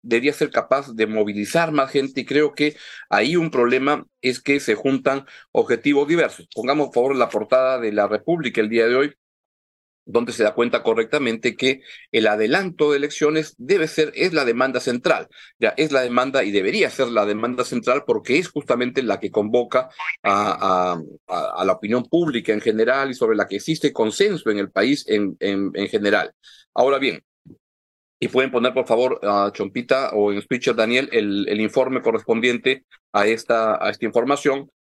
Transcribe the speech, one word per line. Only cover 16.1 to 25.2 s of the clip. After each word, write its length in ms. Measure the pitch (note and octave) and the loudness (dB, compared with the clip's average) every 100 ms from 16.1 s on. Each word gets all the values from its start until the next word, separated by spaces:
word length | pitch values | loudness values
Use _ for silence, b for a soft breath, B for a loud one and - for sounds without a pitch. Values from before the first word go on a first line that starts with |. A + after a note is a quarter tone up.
| A#2+ C3 C3 | 0 0 0
y 80 | G#2 | 0
debería 380 | G2+ F#2+ G3+ C#3+ | 0 0 0 -2
ser 180 | - B2 | 0 0
la 180 | A2+ G#2 | 0 0
demanda 380 | G#2 A#2 B2 | -2 -4 -4
central 400 | B2 B2 A#2 C3+ - | -4 -2 0 0 0
porque 320 | A2 - C#3 | -2 0 -2
es 80 | F3+ | -2
justamente 560 | D3 - B2 B2 B2+ | -8 -2 -2 0 -2
la 160 | B2 A#2+ | -2 -2
que 140 | G2+ | -2
convoca 560 | A2 G#2+ B2 A#2+ B2+ B2+ B B B | -2 2 0 2 -2 -2 B B B
a, 680 | G2+ G2+ G#2 - F#2+ F#2 F2+ | 0 2 2 0 2 2 2
a, 100 | F2 D2+ - - | -2 -8 -18 -8
a, 340 | F2 C#2+ - | -4 -4 -2
a 40 | |
la 80 | F#2+ | 0
opinión 320 | F#2 G#2 B2 | 0 0 -2
pública 480 | A#2+ E3 E3 A#2 G2 | 0 0 0 -2 -2
en 80 | G#2+ | 0
general 500 | A#2 G#2+ A2+ C3+ C#3 | 0 2 2 2 -2
y 40 | |
sobre 220 | B2 A2+ G#2+ | -2 0 0
la 120 | G2 | -2
que 80 | G2 | -8
existe 360 | - D#3+ D3 | -4 -2 -2
consenso 560 | - A2 - G3+ F#3 - | 0 -2 2 0 0 -2
en 120 | G#2 | -2
el 100 | G2 | -2
país 340 | F#2+ A#2 C#3+ - | 0 0 0 0
en, 280 | G#2+ | 0